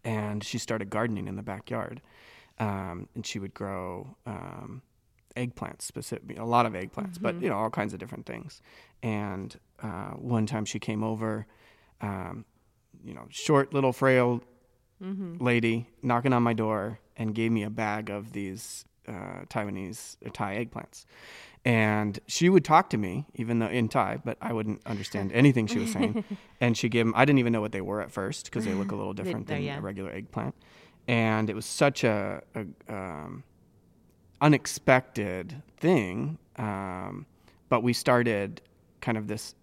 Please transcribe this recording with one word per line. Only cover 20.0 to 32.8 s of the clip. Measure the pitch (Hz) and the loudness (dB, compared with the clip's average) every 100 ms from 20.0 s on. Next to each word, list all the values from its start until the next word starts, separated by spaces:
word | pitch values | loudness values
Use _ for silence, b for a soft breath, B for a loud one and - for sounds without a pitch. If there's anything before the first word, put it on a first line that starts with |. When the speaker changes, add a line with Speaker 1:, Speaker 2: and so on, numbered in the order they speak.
| - - | -16 -14
Speaker 1:
uh, | 113 | -14
Thai | - 104 101 | -6 -4 -4
eggplants. | 117 - - - - B B B B B 123 | -6 -8 -14 -18 -20 B B B B B 4
And | 117 107 107 104 101 - | 4 6 4 0 -4 -6
she | - 175 | 4 8
would | 190 | 8
talk | 143 165 185 | 8 6 6
to | 110 | -2
me, | 98 104 147 | 0 -4 -8
even | - 113 117 | -8 -2 0
though | 110 | 2
in | 120 110 | 2 2
Thai, | 139 101 - | 2 0 -2
but | 120 - | -6 -6
I | 117 | -4
wouldn't | 113 107 104 - | -2 -2 -6 -6
understand | 104 95 104 98 | -8 -4 -4 0
anything | 120 139 123 107 | 8 8 8 2
she | - | 0
was | 226 | -2
saying. | - 233 156 - 202 | 0 0 -2 -6 -12
Speaker 2:
<laughs> | - - | -14 0
Speaker 1:
And | 120 113 | 2 2
she | 120 | 2
gave | 117 113 | 2 2
'em, | |
I | 107 135 | 6 6
didn't | 139 | 6
even | 120 | 4
know | 113 | 2
what | 107 | 0
they | 98 | -4
were | 95 104 | -4 -4
at | 87 | -4
first | - 98 151 - | -4 -6 -6 -6
'cause | 117 | -4
they | 113 | -2
look | 98 98 | -2 -2
a | 101 | -4
little | 101 | -4
Speaker 2:
<laughs> | 98 | -4
They, | |
Speaker 1:
different | 185 110 - | -4 -4 -4
Speaker 2:
they, | - | -4
Speaker 1:
than | |
Speaker 2:
yeah. | 143 - | -4 -6
Speaker 1:
a | |
regular | 101 98 95 | -6 -6 -8
eggplant. | 95 110 - 127 - B B B B - | -8 -8 -6 -6 -8 B B B B 0
And | 117 110 110 110 | 2 4 2 0
it | |
was | 107 - | -4 -6
such | - 143 - | 2 2 4
a, | 120 104 101 90 - | 2 2 -2 -6 -8
a, | 117 95 - | -10 -8 -12